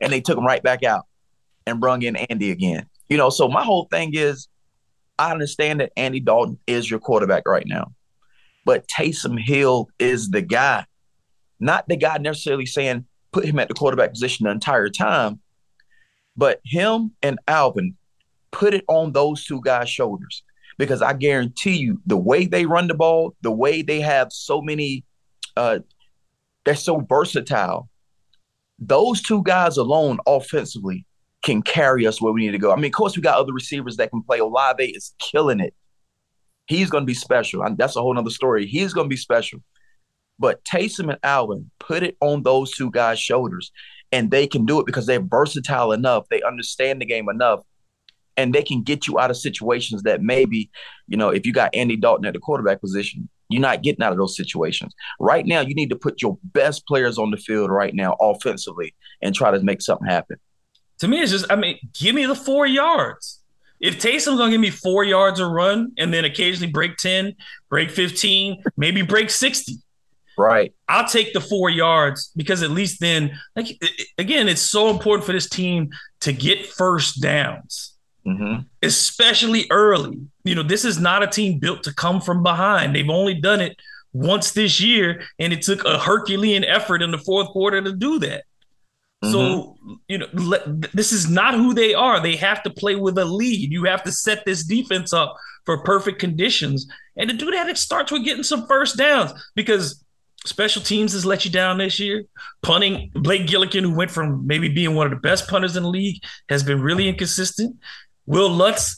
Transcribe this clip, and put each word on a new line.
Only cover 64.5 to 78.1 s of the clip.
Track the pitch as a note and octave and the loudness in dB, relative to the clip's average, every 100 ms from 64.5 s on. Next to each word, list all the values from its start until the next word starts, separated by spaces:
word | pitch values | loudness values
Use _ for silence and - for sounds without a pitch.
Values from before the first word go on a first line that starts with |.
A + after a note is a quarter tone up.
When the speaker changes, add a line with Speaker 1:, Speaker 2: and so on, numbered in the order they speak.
Speaker 2:
give | A3+ | 4
me | G#3 | 2
four | - F#3 F#3+ | 0 0 2
yards | G3+ F#3+ G3 F3+ | 4 4 4 2
a | F3 | -2
run | E3 F#3 G#3+ A#3+ - | 2 2 2 -2 -2
and | E3+ | -2
then | E3 D#3 | 0 0
occasionally | C#3+ F3+ F#3 E3+ | 0 -2 -2 -2
break | D3+ E3+ E3+ | -2 -2 -2
ten, | F#3 F#3 G3 - - - _ | -2 -2 -2 -8 -18 -20 _
break | D3 E3 | -2 0
fifteen, | G3 F3+ F3+ G#3 G3 G3 F#3+ - - | -2 -2 0 0 2 0 -4 -6 -2
maybe | D3+ F#3+ | 0 0
break | F3+ G#3 G#3+ | 2 2 2
sixty, | - C4+ C4+ - - _ _ _ _ _ - | 0 -2 -2 -6 -12 _ _ _ _ _ 0
Speaker 1:
Right. | G#2+ A2 G2 - - | 4 4 2 -4 0
Speaker 2:
I'll | F#3 A#3 | 0 2
take | A#3 A3 | 0 0
the | F#3 | -4
four | - G3+ F3+ | -2 0 0
yards | E3 E3 E3 C#3+ C#3 - E3 | 2 2 4 2 -2 -8 -6
because | D3+ F#3 | -2 0
at | D#3+ | 0
least | E3 G3 - | 0 -2 -2
then, | E3+ D#3+ C#3+ C#3+ - - | 0 0 0 -4 -10 -8
like, | A3+ | -8
i-, | - | -6
i-, | E3 - - - | -6 -6 -8 -6
again, | F#3+ D4+ G#3+ | -2 0 2
it's | D#3+ | 0
so | - G#3 A3 | 0 2 2
important | G#3 G#3+ G#3 - | 2 2 0 0
for | |
this | F#3 - | -4 -4
team | - F3+ F3 D3 - - _ | -4 -2 -2 -2 -8 -20 _
to | D3+ | -4
get | B2+ C#3+ G3+ - | -2 0 0 -2
first | - F#3 E3+ C#3+ C3+ | -2 2 2 0 -2
downs, | C#3 D3 - - - - - _ _ | 0 0 0 -6 -12 -14 -14 _ _